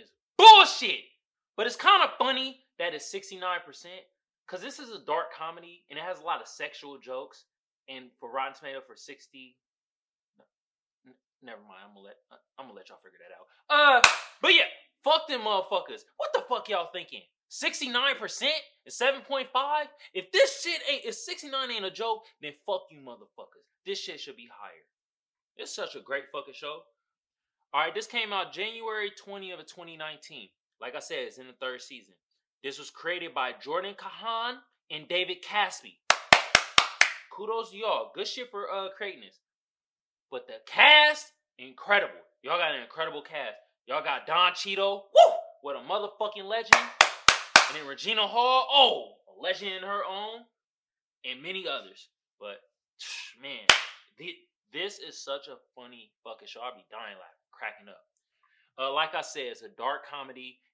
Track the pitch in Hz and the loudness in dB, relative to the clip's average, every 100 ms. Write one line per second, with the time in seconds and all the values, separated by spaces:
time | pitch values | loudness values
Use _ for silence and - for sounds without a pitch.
0 | 110 _ _ - 427 415 - - 220 120 | -20 _ _ 12 12 12 12 4 -4 -4
1 | - _ _ _ _ - 226 - 359 392 | -8 _ _ _ _ -4 -4 2 6 6
2 | 311 - 254 254 269 - _ - 170 147 | 4 0 -2 -2 -4 -10 _ -6 -6 -6
3 | - 196 - 185 180 175 156 - 175 185 | -10 -12 -12 -8 -4 -4 -6 -20 -18 -20
4 | - _ _ _ - - 381 - 247 202 | -20 _ _ _ -16 -12 -12 -14 -16 -12
5 | 127 160 156 - 160 170 170 175 - 147 | -4 -2 -4 -8 -12 -12 -18 -20 -14 -10
6 | 180 156 160 160 - - 151 - 143 135 | -8 -8 -6 -6 -8 -12 -12 -12 -18 -16
7 | 120 131 - - _ _ _ _ - 131 | -12 -10 -12 -18 _ _ _ _ -20 -18
8 | 123 _ 120 135 135 135 147 135 127 107 | -20 _ -10 -6 -8 -10 -14 -14 -16 -20
9 | - 135 - 135 127 123 _ _ _ _ | -20 -20 -20 -20 -20 _ _ _ _ _
10 | _ _ _ _ _ _ _ _ _ _ | _ _ _ _ _ _ _ _ _ _
11 | 131 123 _ _ 240 107 208 185 104 101 | -20 _ _ _ -20 -18 -20 -20 -20 -20
12 | 98 - _ - _ - 131 98 - - | -20 -20 _ -20 _ -20 -18 -18 -20 -20
13 | 92 85 87 90 - _ - 294 294 247 | -20 -20 -20 -20 -20 _ 2 6 8 10
14 | - - - - 320 339 - - _ _ | 8 4 -6 0 4 6 4 -4 _ _
15 | 277 311 311 254 214 196 185 180 170 110 | 2 2 2 -4 0 0 0 -4 -4 -14
16 | - - - 466 - 214 214 190 165 180 | -16 -12 -4 -4 -2 -4 -2 -4 -4 -10
17 | 165 110 - _ - - 311 320 269 240 | -12 -18 -20 _ -18 -6 -4 -4 -4 0
18 | 269 247 202 - 254 311 - _ - - | 0 -2 -6 -4 -2 -2 -8 _ -12 -2
19 | 254 269 - 269 254 254 277 302 294 - | 0 0 -4 -6 -2 -2 0 -2 -4 -12
20 | - 185 - 370 277 - 339 320 285 269 | -12 -10 0 4 4 2 -6 -6 -4 -4
21 | 233 - - 359 285 269 254 226 190 185 | -6 -10 -10 -12 -8 -6 -6 -6 -6 -6
22 | 226 220 - _ 147 147 - 185 - 151 | -4 -4 -8 _ -16 -10 -6 -6 -6 -20
23 | 131 101 101 - - _ _ _ 185 196 | -20 -20 -20 -20 -20 _ _ _ -10 -8
24 | - 151 143 120 117 - 98 80 _ _ | -10 -14 -16 -18 -20 -20 -20 -20 _ _
25 | _ _ _ _ _ - - - 185 139 | _ _ _ _ _ -16 -12 -10 -10 -12
26 | 123 139 - 147 139 127 147 160 - _ | -8 -8 -8 -12 -12 -14 -12 -14 -18 _
27 | _ _ _ _ _ _ _ 143 165 202 | _ _ _ _ _ _ _ 0 2 -2
28 | 208 240 214 196 175 151 214 226 220 214 | -6 -4 -2 -2 -4 -6 -8 -8 -8 -6
29 | 202 - 196 196 190 170 156 175 170 160 | -6 -10 -16 -14 -14 -16 -18 -20 -18 -14
30 | 156 151 - 143 98 _ _ - 120 143 | -14 -14 -18 -20 -20 _ _ -16 -12 -12
31 | - 151 117 123 127 120 131 123 - 127 | -8 -8 -8 -12 -20 -10 -10 -10 -14 -20
32 | 98 90 _ _ _ _ 139 135 143 - | -20 _ _ _ _ _ -12 -12 -16 -10
33 | 165 175 170 143 127 - 135 170 196 202 | -8 -6 -6 -4 -4 -6 -6 -6 -6 -12
34 | 196 180 226 226 240 254 _ _ - 156 | -16 -12 -6 -4 -6 -8 _ _ -16 -14
35 | 151 175 180 180 - 208 190 - 104 - | -4 -2 -2 -6 -4 0 0 -4 -16 -6
36 | - - - - - - - - - - | -2 0 4 4 2 -8 0 0 0 0
37 | - - - - 214 226 220 196 214 135 | 0 -2 -14 -12 -6 -6 -6 -6 -2 -2
38 | 110 170 214 254 247 202 - 196 190 - | -4 -8 -8 -8 -10 -10 -8 -8 -8 -10
39 | 202 151 95 _ _ _ _ _ _ _ | -12 -12 -20 _ _ _ _ _ _ _
40 | _ _ - 127 - 110 - - 269 302 | _ _ -14 -14 -12 -18 -2 6 8 8
41 | 302 302 - _ _ - - - - 202 | 6 2 -8 _ _ -20 -20 -8 2 2
42 | 156 - - _ 131 175 160 139 113 160 | 2 -8 -20 _ -4 0 0 -2 -8 -8
43 | 160 147 - 151 120 - _ _ - 147 | -8 -8 -10 -10 -10 -12 _ _ -6 -4
44 | 151 127 - 165 180 - 202 196 196 202 | -2 -4 0 2 2 0 -4 0 0 -2
45 | - - - - - - 143 131 135 208 | 6 10 10 8 -6 -12 -10 -8 -4 -4
46 | 208 - 208 208 190 226 226 - 240 - | -4 -4 -6 -6 -4 0 4 4 4 2
47 | - - - - - - - 151 139 139 | 2 2 2 2 6 6 6 -2 -8 -8
48 | 202 220 196 233 247 262 262 277 240 - | -2 0 0 2 4 4 6 6 6 4
49 | - - _ 196 185 180 196 185 190 202 | -8 -18 _ -10 -6 -6 -6 -8 -6 -6
50 | 185 196 214 233 233 _ _ _ _ _ | -6 -8 -10 -14 -18 _ _ _ _ _
51 | _ _ 127 127 160 190 165 135 98 - | _ _ -14 -12 -10 -8 -6 -8 -10 -20
52 | - _ _ - 104 101 _ _ _ - | -20 _ _ -18 -16 -16 _ _ _ -18
53 | - - - 113 139 123 95 - - - | -14 -12 -14 -16 -14 -2 4 4 2 -16
54 | _ - 175 170 _ _ _ 147 202 - | _ -20 -18 -18 _ _ _ -10 -10 -10
55 | 156 - - 139 147 123 _ 131 120 120 | -18 -16 -12 -12 -12 -20 _ -20 -20 -20
56 | 107 _ 117 110 104 113 123 110 - 113 | -20 _ -20 -18 -18 -14 -14 -14 -18 -16
57 | 107 95 85 _ _ - 110 - 101 92 | -16 -18 -20 _ _ -14 -12 -12 -20 -20
58 | _ _ _ _ _ _ _ - 135 147 | _ _ _ _ _ _ _ -6 -2 0
59 | 156 170 151 147 123 110 110 107 123 117 | -2 -4 -8 -8 -10 -10 -16 -6 -6 -6
60 | - 143 131 127 127 - _ | -10 -14 -14 -16 -20 -20 _